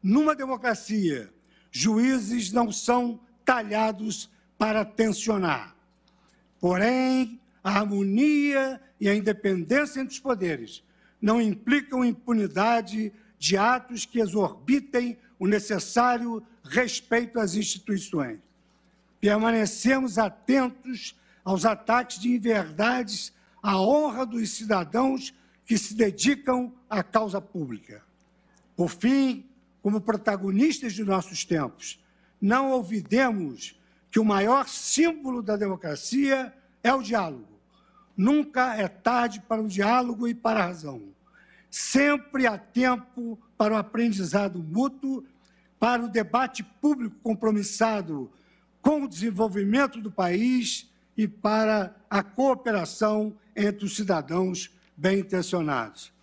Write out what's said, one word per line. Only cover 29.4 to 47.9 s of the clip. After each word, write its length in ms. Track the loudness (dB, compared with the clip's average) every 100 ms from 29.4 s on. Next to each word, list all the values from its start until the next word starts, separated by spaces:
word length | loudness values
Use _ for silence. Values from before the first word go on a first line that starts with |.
| -8 _ _ _
como 160 | -2 -2
protagonistas 960 | 0 -2 0 -2 0 2 2 2 -6
de 100 | -6
nossos 400 | -2 -2 -2 -8
tempos, 580 | -2 -2 -2 -8 -16 -16 _ _ _ _
não 320 | 0 2 2
olvidemos 1080 | 0 -2 -6 0 2 2 0 -6 -8 -16 -18 _ _ _
que 100 | 0
o 60 | 2
maior 440 | 2 4 2 2
símbolo 720 | -6 -2 2 2 2 -6 -6
da 160 | -2 -2
democracia 960 | -2 -4 -6 -8 -4 0 2 2 -2 -12 _ _
é 120 | 0
o 80 | 2
diálogo. 580 | 0 -2 -2 -8 -16 -20 _ _ _ _ _ 0
Nunca 600 | 4 4 2 0 0 0
é 100 | -4
tarde 540 | -2 0 2 0 -4
para 220 | -6 -4
o 60 | -2
diálogo 600 | 0 2 2 0 -2 -4
e 60 |
para 260 | -2 0 0
a 60 | -2
razão. 380 | -4 -12 -12 -14 -20 _ _ _ _ _
Sempre 760 | -6 0 2 4 2 -2 0 0
há 120 | 0
tempo 840 | -6 0 2 0 -4 -12 -10 -12 _ _
para 180 | 2 2
o 20 |
aprendizado 840 | -2 0 0 0 0 0 0 -4
mútuo, 640 | -6 0 -2 -2 -6 -6 -8 _ _ _ _ _
para 240 | 0 0
o 60 | -2
debate 520 | -2 0 0 -2 -6
público 540 | -14 _ 0 0 -4 -8
compromissado 1040 | -6 -2 0 0 -2 0 0